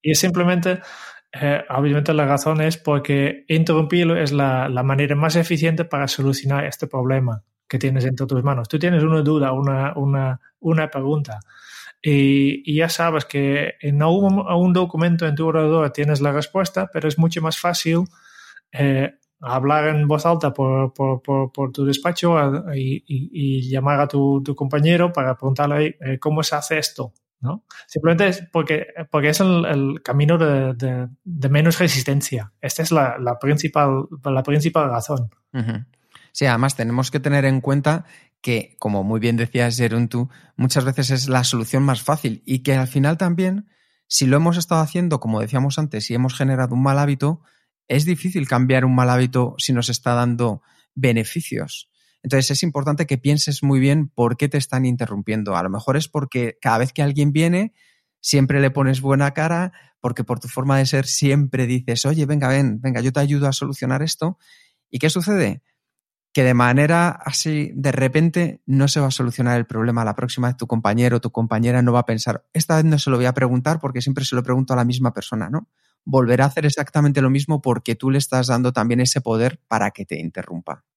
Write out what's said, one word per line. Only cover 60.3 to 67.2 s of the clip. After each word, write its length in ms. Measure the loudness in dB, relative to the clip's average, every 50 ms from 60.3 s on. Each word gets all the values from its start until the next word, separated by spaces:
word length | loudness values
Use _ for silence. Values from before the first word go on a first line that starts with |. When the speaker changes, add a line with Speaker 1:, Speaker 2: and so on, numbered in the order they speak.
| -6 -6
Speaker 2:
tu 80 | -6 -10
forma 300 | -8 -4 0 0 2 2
de 80 | 2
ser 200 | 2 0 -2 -2
siempre 600 | -2 -2 0 2 2 2 2 2 0 0 -2 -2
dices, 400 | 0 0 -2 -2 -2 -4 -2 0
"Oye, 200 | 0 0 0 0
venga, 220 | 0 0 0 0 2
ven, 320 | 2 2 2 0 0 -2
venga, 200 | -4 -4 -2 0
yo 120 | -2 0 0
te 80 | 0
ayudo 280 | 0 0 0 0 0 0
a 40 | -2
solucionar 500 | -2 -4 -6 -6 -6 -4 -4 -2 -2 -2
esto". 360 | -4 -4 -4 -4 -6 -6 _ _ _ -20 _ _ _ _ _ _ _
¿Y 80 | -8 -2
qué 120 | 0 0
sucede? 520 | 0 0 -2 0 0 2 2 0 -2 -6 _ _ _ _ _ _ _ _ _ _ _ _ _ _ _
Que 120 | 2 4
de 100 | 4 4
manera 560 | 4 4 4 6 4 4 4 4 4 4 2
así, 640 | 0 -4